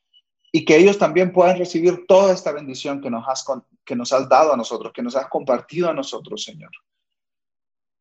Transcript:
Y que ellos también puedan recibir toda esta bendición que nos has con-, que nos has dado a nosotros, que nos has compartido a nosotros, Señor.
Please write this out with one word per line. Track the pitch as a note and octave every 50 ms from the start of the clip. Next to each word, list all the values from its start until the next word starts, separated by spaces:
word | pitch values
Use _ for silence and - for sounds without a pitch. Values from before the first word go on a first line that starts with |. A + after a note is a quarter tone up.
| _ _ _ _ _ _ _ _ _ _
Y | - D#3+ C3
que | - D#3+ D#3
ellos | F3+ G3+ G3+ G3+
también | F#3+ D3+ D3+ F3+ F#3 F3+ F3+
puedan | F3+ F3 F3+ F#3 F3+
recibir | F3+ F3 - E3 E3 F3+ F3 F3 - -
toda | F#3+ F#3 G3 F#3+ F#3
esta | F3+ - E3 D3
bendición | D3 D3 C3+ C3 B2+ - C#3+ C#3 C#3
que | C#3 C3
nos | A#2 A2+ A#2+ C3+
has | C3 - -
con-, | - C3+ B2 - _ _ _ _
que | - C3+
nos | B2 A#2+ A#2+ C3+
has | C3 C3+ B2+
dado | C3+ C3 D#3 D#3 C#3
a | B2
nosotros, | A2+ - B2 A2 G#2+ A2+ -
que | -
nos | B2 A#2+ A#2+ C3+
has | C3+ -
compartido | - D#3+ C#3+ C#3 B2+ A#2 - _ D3 E3 F3 E3
a | D#3
nosotros, | C#3+ C#3 - - G#2+ - - G#2+ G#2 -
Señor. | - - D#3 - - _ - _ _ _ _ _ _ _ _ _ _ _ _ _ _ _ _ _ _ _ _ _ _ _ _